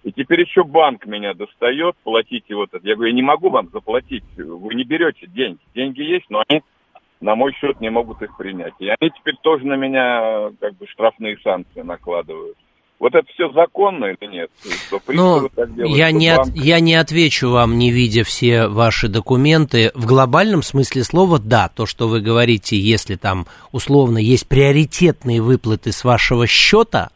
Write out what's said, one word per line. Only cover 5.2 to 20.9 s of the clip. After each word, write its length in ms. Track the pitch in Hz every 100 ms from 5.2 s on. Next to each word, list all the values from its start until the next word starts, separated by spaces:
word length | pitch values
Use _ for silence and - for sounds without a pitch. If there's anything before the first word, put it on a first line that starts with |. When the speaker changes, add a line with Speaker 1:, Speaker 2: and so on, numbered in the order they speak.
| 90
Speaker 1:
деньги. 320 | 95 123 85 _
Деньги 280 | 113 135 131
есть, 240 | 151 180 _
но 140 | 107 110
они 140 | 151 _ _ _ - _ _
на 120 | 101
мой 200 | 110 139 127
счёт 220 | 143 135
не 80 | 110
могут 320 | 113 117 -
их 160 | 107 -
принять». 380 | 95 92 85 _
И 100 | 98
они 220 | 110 160 -
теперь 180 | 156 135
тоже 220 | 156 151
на 120 | 131 135
меня, 760 | 135 135 127 120 110 107 104 104
как 160 | 104 95
бы, 100 | 101
штрафные 500 | - 113 _ 110 104
санкции 380 | 107 92 87 -
накладывают. 760 | 82 87 - 87 80 80 82 - _ _ _ _
Вот 140 | 113
это 120 | 160 -
всё 180 | - 165
законно 520 | 143 170 - 202 175 101
или 240 | 92 104
нет? 200 | 92 82 _ 104 87 -
Что 120 | 98
приставы 400 | - 151 180 160
Speaker 2:
Ну, 60 | 135
Speaker 1:
так 200 | - 120
делают, 220 | 113 117 143
Speaker 2:
я 120 | 160
Speaker 1:
что 60 | 160
Speaker 2:
не 100 | 165
от-, 100 | 165
Speaker 1:
банк? 180 | 131 160
Speaker 2:
я 240 | 143 170
не 140 | 165
отвечу 560 | 165 151 156 160 - 127
вам, 260 | 120 117 117
не 120 | 123
видя 340 | 120 120 110
все 440 | 107 - 123 117 110
ваши 400 | 104 117 - 117
документы. 840 | 104 - 127 147 160 147 117 113
В 120 | 127 113
глобальном 560 | 131 131 147 214 185
смысле 400 | - 139 127